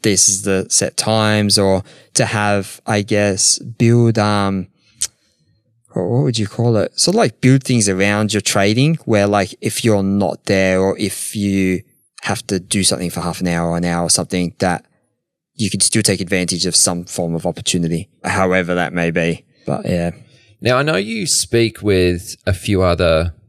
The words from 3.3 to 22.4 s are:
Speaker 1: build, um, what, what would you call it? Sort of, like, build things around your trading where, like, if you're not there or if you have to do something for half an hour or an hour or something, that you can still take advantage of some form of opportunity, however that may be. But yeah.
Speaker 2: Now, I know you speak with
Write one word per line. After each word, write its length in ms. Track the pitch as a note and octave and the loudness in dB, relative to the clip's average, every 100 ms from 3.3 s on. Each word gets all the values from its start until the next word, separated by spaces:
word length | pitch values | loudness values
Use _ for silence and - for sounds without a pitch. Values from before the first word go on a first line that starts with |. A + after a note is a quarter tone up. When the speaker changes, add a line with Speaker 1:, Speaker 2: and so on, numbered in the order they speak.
| F#2+ - - | 2 0 0
Speaker 1:
build, 580 | B2 A#2 A#2 A#2+ A#2 A2 | -6 0 4 6 4 4
um, 480 | G#2 G#2 G2 G2 F2+ _ _ _ - _ _ _ _ _ _ _ _ | 2 2 0 -2 -6 _ _ _ -10 _ _ _ _ _ _ _ _
what, 160 | - F2+ | -6 -2
what 140 | A#2+ | 0
would 140 | C#3+ A2 | 0 -2
you 100 | G#2 | -4
call 280 | - A#2+ A2 | -2 0 2
it? 200 | F#2 - | -2 -2
Sort 160 | - | 0
of, 40 | G#3 | 2
like, 220 | F3 - | 0 2
build 220 | B2+ C3+ | 2 2
things 260 | - B2 G2+ | 2 0 0
around 460 | F#2 G2+ G#2 G#2+ | 2 2 2 0
your 60 | G#2 | 0
trading 560 | - G#2 G2+ A2 D3 E3 | 0 2 2 4 2 0
where, 240 | - A2 G2+ | 0 2 4
like, 260 | G#2 F#2+ - | 2 0 -4
if 240 | A2 - | -6 -2
you're 180 | A#2 G#2 | 2 2
not 440 | G2 G2+ F#2+ - - | 2 0 0 -4 -2
there 340 | G2 F#2+ F#2 | 2 2 2
or 180 | F#2+ - | 2 0
if 380 | G2+ - - A2 | -4 -6 -8 -4
you 460 | G2+ G2 F#2+ F2+ - _ _ - | 0 0 0 -2 -6 _ _ -12
have 220 | - G2+ - | -6 -6 -4
to 100 | F#2+ | -6
do 240 | F2+ G2+ | -2 0
something 280 | F#2 B1+ F2 | 0 0 -4
for 100 | F2 | -4
half 200 | E2+ E2+ | -6 -4
an 60 | F2+ | -2
hour 240 | E2+ E2+ | -2 -2
or 60 | E2+ | -2
an 80 | |
hour 180 | F2 E2+ | -2 -2
or 80 | E2+ | 0
something, 420 | - F2+ F#2 F2 - | -2 -2 -4 -4 -2
that 260 | F#2+ F2 _ _ _ _ _ _ _ | -2 -2 _ _ _ _ _ _ _
you 160 | - G#2 | -6 -4
can 80 | G2 | 0
still 240 | - A2+ | 0 2
take 180 | G#2+ F#2+ | 0 0
advantage 460 | F2 F#2+ F2+ F2+ F2+ | 0 -2 -2 -2 -2
of 80 | |
some 300 | E2 - F2 | 0 0 -2
form 320 | E2+ - F2 E2 | -6 -6 -4 -2
of 100 | F2 | -4
opportunity, 640 | E2 - F2+ E2 E2+ G#2 _ | -6 -4 -2 0 -2 -6 _
however 500 | F2 F#2+ F#2+ F#2 F2 | -6 0 2 2 0
that 180 | F2+ E2 | -2 -2
may 200 | F2 E2+ | -2 -2
be. 320 | E2+ E2+ D#2+ _ _ | 0 -2 -4 _ _
But 220 | - - F2 | -6 -4 -2
yeah. 240 | F2 E2+ - - _ _ - | -2 -2 -6 -20 _ _ -6
Speaker 2:
Now, 160 | G#2 B2+ | 0 2
I 40 | |
know 140 | D3 F3 | 2 -2
you 300 | G#3 A3+ F3 | -2 -6 -2
speak 560 | - - A#2 A#2 - | -2 0 0 0 -2
with 540 | G#2 F#2+ F2+ F2 - - | 0 2 2 0 -6 -8